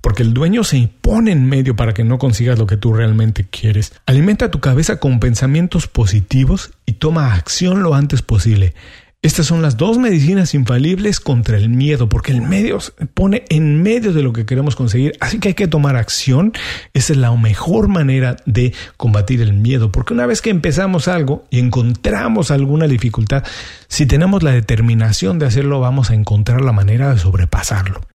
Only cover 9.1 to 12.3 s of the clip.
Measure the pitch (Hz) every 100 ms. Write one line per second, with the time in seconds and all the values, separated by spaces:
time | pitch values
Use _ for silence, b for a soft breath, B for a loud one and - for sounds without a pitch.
9.1 | _ 160 165 151 170 156 113 180 233 247
10.1 | 170 139 196 170 147 123 123 151 185 208
11.1 | - - 123 110 107 110 123 143 147 113
12.1 | 110 113